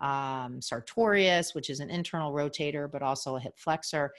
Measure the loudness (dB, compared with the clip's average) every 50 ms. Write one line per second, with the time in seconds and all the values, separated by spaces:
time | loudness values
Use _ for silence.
0 | -2 -2 0 0 -2 -2 -4 -4 -6 -8 -8 -10 -6 -6 -6 -6 -8 -4 2 4
1 | 4 6 6 6 8 6 6 4 2 0 -4 -6 -6 -4 -6 -6 -4 -4 -4 -4
2 | -4 -2 -2 -2 -2 0 0 0 0 -2 -2 -2 -4 -2 -2 -2 -4 -4 -6 -2
3 | 0 0 0 0 -2 -4 -4 -4 -6 -8 -12 _ -2 0 0 0 -2 -4 -2 0
4 | -2 -2 -4